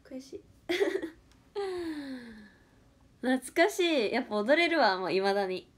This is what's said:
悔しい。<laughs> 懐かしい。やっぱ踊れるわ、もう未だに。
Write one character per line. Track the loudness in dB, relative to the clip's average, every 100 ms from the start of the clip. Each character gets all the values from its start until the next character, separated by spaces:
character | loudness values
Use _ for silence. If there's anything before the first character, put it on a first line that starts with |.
悔 | -16 -14
し | -14 -16
い。 | -18 -14 -4
<laughs> | 0 0 0 -6 -12 -20 -20 _ -8 -6 -6 -6 -8 -10 -12 -14 -18 -20 -20 _ _ _ _ _ _
懐 | 0 0 0
か | 2 2
し | 2
い。 | 0 2 0
や | -2
っ | -2
ぱ | -2
踊 | 4 4
れ | 4
る | 4
わ、 | 4 2
も | 0
う |
未 | 0 2
だ | 0 -2
に。 | -4 -10